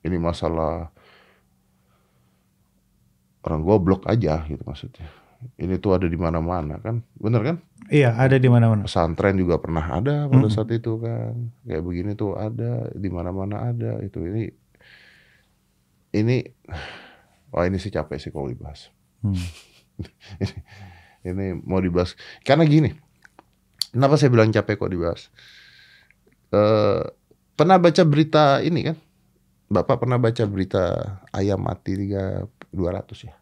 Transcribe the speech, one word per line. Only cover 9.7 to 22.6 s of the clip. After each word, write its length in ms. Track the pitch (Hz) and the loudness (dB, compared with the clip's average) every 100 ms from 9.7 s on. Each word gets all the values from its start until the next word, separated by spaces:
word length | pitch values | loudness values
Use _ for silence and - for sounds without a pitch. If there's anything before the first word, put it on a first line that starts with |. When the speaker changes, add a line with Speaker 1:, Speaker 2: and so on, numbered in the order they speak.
| 82 | -4
Speaker 1:
ada 480 | 80 69 123 147 147 | -2 -2 -2 -2 4
pada 160 | 131 107 | 4 4
Speaker 2:
Mm-mm. 80 | |
Speaker 1:
saat 160 | 107 110 | 0 -2
itu 320 | 113 117 110 | -4 -4 -6
kan. 480 | 117 117 113 120 120 120 120 | -6 -6 -6 -8 -10 -12 -8
Kayak 160 | 82 | -6
begini 280 | 85 87 98 | -4 -6 -6
tuh 240 | 104 104 - | -4 -6 -4
ada, 480 | 107 113 117 120 117 | -8 -6 -6 -6 -8
di 160 | - 95 | -8 -8
mana-mana 640 | 87 90 95 98 101 120 | -6 -6 -6 -6 -6 -6
ada 240 | 120 113 110 101 | -4 -6 -6 -8
itu. 160 | - | -8
Ini, 200 | 85 110 104 _ _ _ _ - - _ _ _ _ _ _ _ _ _ _ | -6 -6 -6 _ _ _ _ -20 -20 _ _ _ _ _ _ _ _ _ _
ini, 320 | 101 110 123 - _ - 80 - - - _ _ _ _ | -2 0 0 -4 _ -16 -14 -14 -18 -20 _ _ _ _
wah 160 | - 87 | -2 -2
ini 160 | 95 | -2
sih 80 | 98 | -4
capek 320 | 80 76 73 | -6 -6 -10
sih 80 | 78 | -10
kalau 160 | 73 69 | -10 -10
dibahas. 480 | 60 76 76 - _ _ _ | -10 -14 -18 -20 _ _ _
Speaker 2:
Hmm. 120 | 104 | -4
Speaker 1:
<laughs> 120 | 92 87 - - _ _ - 90 _ - 101 | -4 -6 -12 -20 _ _ -16 -16 _ -20 -8
Ini, 140 | - - - - 95 90 _ _ | -8 -8 -20 -20 -20 -20 _ _
ini 240 | 92 92 95 87 | -10 -6 -6 -8
mau 160 | - 95 | -2 -2
dibahas. 400 | 92 87 90 - - - | 0 0 -2 -4 -20 -14
Karena 240 | - 143 | 2 4